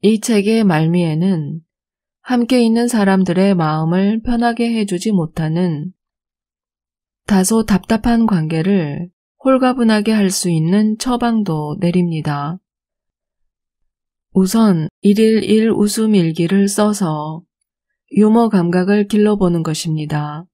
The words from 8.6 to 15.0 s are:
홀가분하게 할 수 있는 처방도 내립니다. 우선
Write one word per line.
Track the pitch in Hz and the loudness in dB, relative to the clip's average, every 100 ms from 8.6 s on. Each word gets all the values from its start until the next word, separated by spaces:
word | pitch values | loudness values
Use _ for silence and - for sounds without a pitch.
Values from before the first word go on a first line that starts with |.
| 170 196 151 143 175 _ _ _ | 0 0 -2 -6 -10 _ _ _
홀가분하게 | 262 262 254 254 233 214 208 | 0 2 2 0 2 2 0
할 | 220 196 | 0 0
수 | 185 180 | -2 -2
있는 | 165 160 196 214 214 | 0 2 2 0 -2
처방도 | 254 240 240 226 196 156 151 151 | -4 -2 -2 -2 -2 -4 -6 -4
내립니다. | 175 175 175 160 151 143 143 180 _ _ _ _ _ _ _ _ _ _ _ _ _ _ _ _ _ | -2 0 -2 -4 -4 -4 -6 -10 _ _ _ _ _ _ _ _ _ _ _ _ _ _ _ _ _
우선 | 190 190 226 220 175 156 _ | -2 0 2 2 2 -2 _